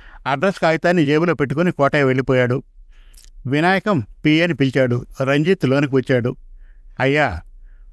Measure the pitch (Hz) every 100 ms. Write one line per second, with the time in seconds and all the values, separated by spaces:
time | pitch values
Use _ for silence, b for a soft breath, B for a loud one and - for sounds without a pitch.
0 | b b 127 139 190 196 165 160 175 180
1 | 147 151 170 160 139 139 175 - 139 151
2 | 135 131 131 127 123 131 - - - b
3 | b b b - 123 143 170 190 214 180
4 | 107 - 156 156 175 143 135 139 127 120
5 | - - 135 143 156 190 131 135 143 135
6 | 127 127 117 - - - - - - -
7 | 135 147 139 82 - - - - -